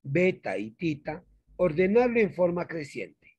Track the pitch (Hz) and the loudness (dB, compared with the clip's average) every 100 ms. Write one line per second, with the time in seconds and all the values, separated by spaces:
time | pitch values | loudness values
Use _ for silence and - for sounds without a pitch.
0 | 139 147 185 185 - 98 110 _ 165 147 | -2 2 2 0 -6 -6 -8 _ -4 -4
1 | - 156 _ _ _ - 180 151 185 220 | -8 -12 _ _ _ -2 0 2 4 4
2 | 247 233 202 165 175 175 165 170 143 120 | 4 2 0 2 0 0 -4 -8 -8 -10
3 | 92 _ _ | -12 _ _